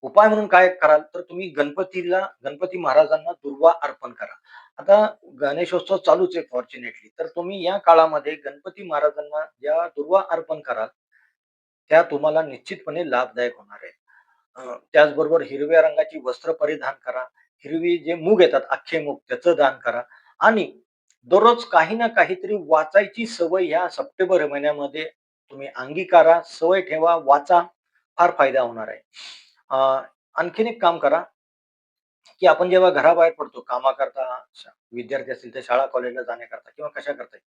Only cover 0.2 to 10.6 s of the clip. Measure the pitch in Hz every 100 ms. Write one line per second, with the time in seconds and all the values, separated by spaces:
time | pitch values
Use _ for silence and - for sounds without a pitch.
0.2 | 214 214 208 185 185 180 156 151 156 180
1.2 | 175 175 190 143 147 147 185 185 175 185
2.2 | 190 _ 135 147 180 185 160 147 156 160
3.2 | 156 - 143 139 160 - 147 - 127 117
4.2 | - - _ - _ - 147 202 214 -
5.2 | _ 127 143 151 175 180 170 190 175 170
6.2 | 185 175 - 123 120 127 120 - 107 _
7.2 | 160 - 175 196 170 196 - 165 160 151
8.2 | 139 156 143 143 185 190 190 147 151 147
9.2 | 147 151 156 _ 139 160 170 143 147 190
10.2 | - 165 160 151